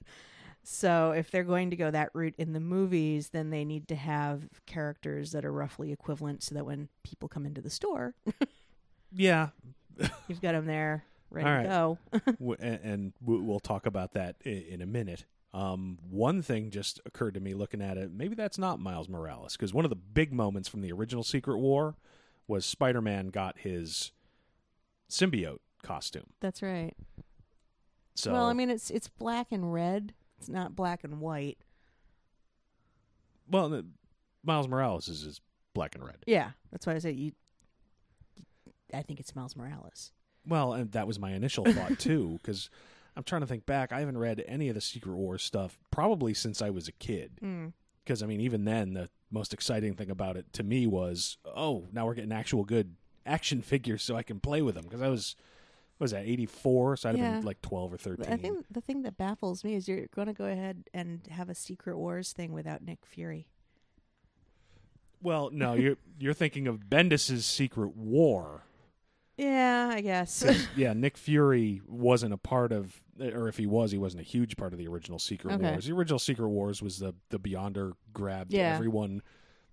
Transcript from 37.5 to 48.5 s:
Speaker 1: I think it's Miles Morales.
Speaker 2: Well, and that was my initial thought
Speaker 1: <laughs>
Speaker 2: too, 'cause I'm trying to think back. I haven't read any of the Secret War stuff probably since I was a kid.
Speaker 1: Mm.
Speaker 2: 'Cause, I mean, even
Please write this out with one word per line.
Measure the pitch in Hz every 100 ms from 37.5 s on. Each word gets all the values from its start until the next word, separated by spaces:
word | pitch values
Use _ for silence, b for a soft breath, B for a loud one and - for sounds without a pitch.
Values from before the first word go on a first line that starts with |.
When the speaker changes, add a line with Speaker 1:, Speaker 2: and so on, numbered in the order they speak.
| _ _ _ _ _ _ _ - - - _ - _ -
Speaker 1:
I | 135
think | - 139
it's | -
Miles | 135 123 -
Morales. | 123 147 - - - _ _ _ 147
Speaker 2:
Well, | 160 127
and | 120 113
that | 113 104
was | 101
my | 98
initial | 95 123 -
thought | 156 185 90 277
Speaker 1:
<laughs> |
Speaker 2:
too, | - 156 87 82
'cause | - 98 - B B B B -
I'm |
trying | - 175
to | 135
think | 120 -
back. | 139 127
I | 131
haven't | 147 123
read | 117 110 -
any | 135 143
of |
the | 107
Secret | - 120 92
War | 90 95 92
stuff | - 107 92 - _
probably | - 190 196 120
since | 107 113 101
I | 104
was | 95 82
a |
kid. | - - 98 - -
Speaker 1:
Mm. | 196 175 160 - _ _ -
Speaker 2:
'Cause, | 117
I | 107
mean, | 107
even | 123